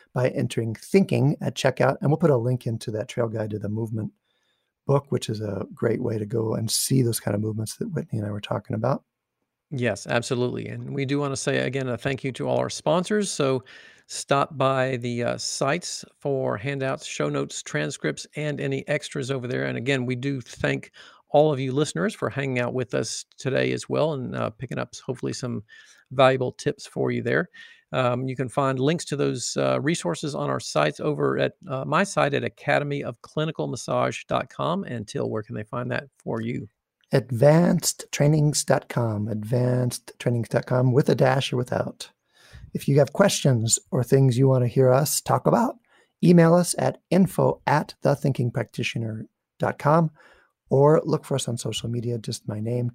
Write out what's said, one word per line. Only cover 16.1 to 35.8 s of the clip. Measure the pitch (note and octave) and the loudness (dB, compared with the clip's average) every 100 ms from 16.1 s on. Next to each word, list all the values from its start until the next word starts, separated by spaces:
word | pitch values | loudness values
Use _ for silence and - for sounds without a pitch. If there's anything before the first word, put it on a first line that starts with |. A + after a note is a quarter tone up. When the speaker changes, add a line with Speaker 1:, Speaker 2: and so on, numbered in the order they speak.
| _ | _
Speaker 2:
for | D3 C3+ C3 A#2+ | -4 -2 -2 -2
handouts, | C#3 C#3 C3 C3+ - | -4 -4 -4 -4 -6
show | - D3 | -4 -2
notes, | C#3+ C#3+ - | -2 -4 -8
transcripts, | - D3 D3+ - D#3 C#3+ - | -6 -4 -4 -4 -6 -6 -8
and | - D3+ C#3 | -8 -6 -4
any | C#3 C3+ - | -4 -4 -2
extras | D3+ - D3 B2+ | -4 -4 -6 -4
over | C3+ A#2+ | -4 -4
there. | C3 C3+ | -4 -4
And | B2+ | -4
again, | A#2+ C#3 B2 | -2 -2 -2
we | B2 | -4
do | C#3 C3+ | -4 -6
thank | - - D3 C#3 - - - - _ | -8 -4 -2 -2 -6 -20 -20 -20 _
all | D3 D#3 | 4 4
of | C3+ | 2
you | C3 | 0
listeners | C3+ D3+ - G3 | 0 0 -2 -4
for | - C3 | -4 -6
hanging | C3+ C#3 B2 | -4 -2 -2
out | A#2+ | -2
with | B2 B2 | -2 -2
us | C3+ B2 - - - | -2 -4 -6 -12 -10
today | C3+ C3 B2+ | -2 0 0
as | B2+ - | -2 -2
well | C3 D3+ | 0 0
and, | C#3+ A#2+ | -2 -6
uh, | B2+ A2+ | -4 -6
picking | A2 B2 C#3 | -6 -8 -8
up | B2 | -8
s-, | - | -10
hopefully | - B2+ C3+ | -10 -8 -8
some | B2 B2 A#2 - - - _ _ | -6 -8 -8 -10 -18 -20 _ _
valuable | C3 C3 C3 B2+ | 4 4 4 -2
tips | - C#3+ - | -4 -6 -6
for | - C#3 C3 | -6 -4 -2
you | A#2+ | -2
there. | A#2 C3+ F3+ - - - _ | 0 0 -2 -8 -20 -20 _
Um, | C3+ B2+ B2 C3 | -2 0 0 -4
you | C3 | -6
can | C3 | -4
find | - C3+ C3 | -2 0 2
links | C#3 E3 - | 2 0 -2
to | C#3 | -2
those, | C#3+ C3 - D3 | -2 -2 -4 -2
uh, | C3+ C3 | 0 0
resources | C3+ E3+ F3 D#3+ D#3 | 0 -2 -2 -4 -6
on | D3 C#3+ | -4 -4
our | C3 | -4
sites | - D#3 D3+ D3 | -2 0 0 0
over | E3 D3 C#3+ C3+ | -4 -2 0 0
at, | C3+ - - | -2 -4 -10
uh, | C3 | -8
my | C#3 D#3 | -2 0
site | G3+ - C#3+ | 0 0 0
at | C3+ | 0
academy | A#2 - - C#3 C#3+ C#3+ | -4 -6 -2 0 0 -4
of | A#2+ B2 | -6 -10
clinical | - - D#3 D#3 D3 | -10 -6 -4 -4 -6
massage | C3 - B2 B2+ A#2+ - | -6 -4 -2 -2 -4 -4
dot | B2+ B2 | -4 -4
com. | - C#3 F3 | -4 -4 -4
And | - A#2+ G#2+ | -6 -8 -8
Till, | C3+ A#2 | -6 -4
where | A2+ | -4
can | G#2+ A#2+ | -6 -10
they | |
find | G#2+ B2+ | -8 -8